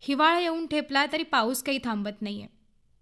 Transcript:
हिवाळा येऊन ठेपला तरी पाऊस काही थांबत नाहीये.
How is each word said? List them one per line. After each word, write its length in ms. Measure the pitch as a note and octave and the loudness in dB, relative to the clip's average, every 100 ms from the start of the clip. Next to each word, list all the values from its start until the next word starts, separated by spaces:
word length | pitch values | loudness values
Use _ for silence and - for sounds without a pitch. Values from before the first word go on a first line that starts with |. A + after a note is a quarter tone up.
हिवाळा 380 | - C#4 D#4 F4 | -4 2 4 4
येऊन 280 | F4 E4 E4 | 2 -2 -2
ठेपला 400 | D4+ D4 C#4 C#4+ | -2 0 0 2
तरी 100 | D#4 | 0
पाऊस 400 | E4 C4+ A3+ C4 | 0 2 2 0
काही 160 | - C4+ | -2 -2
थांबत 380 | B3+ G#3 G3+ G#3 | -2 -4 -4 -6
नाहीये. 240 | G#3 G#3 G3+ _ _ _ _ _ | -8 -8 -12 _ _ _ _ _